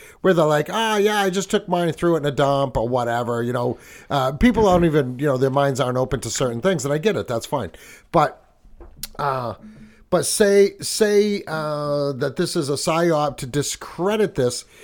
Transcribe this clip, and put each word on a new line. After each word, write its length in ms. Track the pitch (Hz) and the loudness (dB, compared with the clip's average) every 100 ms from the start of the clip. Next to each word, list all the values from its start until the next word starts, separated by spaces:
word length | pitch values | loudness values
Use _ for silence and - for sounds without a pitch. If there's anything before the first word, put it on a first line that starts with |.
| - - | -20 -2
where 100 | 185 | 2
they're 140 | 170 151 | 4 4
like, 240 | 151 151 | 2 0
"Ah, 260 | 196 226 214 | -2 0 2
yeah, 220 | 208 208 | 2 2
I 80 | 196 | 0
just 220 | 185 185 | -2 -2
took 180 | 208 202 | -4 -2
mine 200 | 175 170 | -2 0
and 60 | - | 0
threw 180 | 170 | 0
it 60 | 160 | 2
in 40 | |
a 60 | 147 | 0
dump 480 | 139 139 139 135 123 | 0 2 2 0 -2
or 100 | 113 | -2
whatever." 540 | 123 117 117 120 117 | 0 0 -2 -2 -2
You 100 | 120 | -2
know, 240 | 123 123 120 - - - | -2 -2 -4 -10 -20 -4
uh, 240 | 143 131 | -2 -2
people 300 | 147 240 220 | 2 4 4
don't 240 | 208 180 170 | 4 4 4
even, 320 | 151 127 127 | 2 0 -2
you 80 | 147 | -2
know, 100 | 127 | 2
their 140 | 135 | 2
minds 280 | 139 139 135 | 2 2 0
aren't 200 | 127 127 | -2 0
open 220 | 131 131 | -2 -4
to 100 | 117 | -6
certain 320 | - 131 117 | -4 -2 0
things, 240 | 117 117 135 | -2 -2 -2
and 80 | |
I 20 | 151 | -2
get 200 | 208 156 | 0 -2
it. 120 | 98 | -2
That's 160 | 117 | -6
fine. 260 | - 143 95 - - - _ | -4 -6 -6 -12 -20 -20 _
But, 300 | 160 151 - _ _ - - - - - - | 2 2 -2 _ _ -20 -20 -20 -16 -16 -6
uh, 380 | 143 131 120 - - - - - - | -4 -2 -6 -10 -16 -20 -20 -20 -4
but 160 | 175 | -2
say, 540 | 143 - 202 202 196 - | 0 2 4 6 4 2
say, 600 | - - 214 208 208 202 - | -8 0 2 4 2 -2 -4
uh, 680 | 156 151 147 147 147 143 | -6 -4 -4 -2 -2 -2
that 240 | 131 139 127 | -2 -4 -2
this 200 | 175 180 | -4 -2
is 140 | 139 | -2
a 40 | 143 | -2
psyop 580 | - 160 170 151 147 127 | -2 0 2 2 0 -4
to 100 | 131 | -6
discredit 880 | 143 135 - - - 185 214 202 - | -4 -4 -8 -12 -4 -2 0 0 0
this, 280 | 123 - - - | -2 -2 -10 -20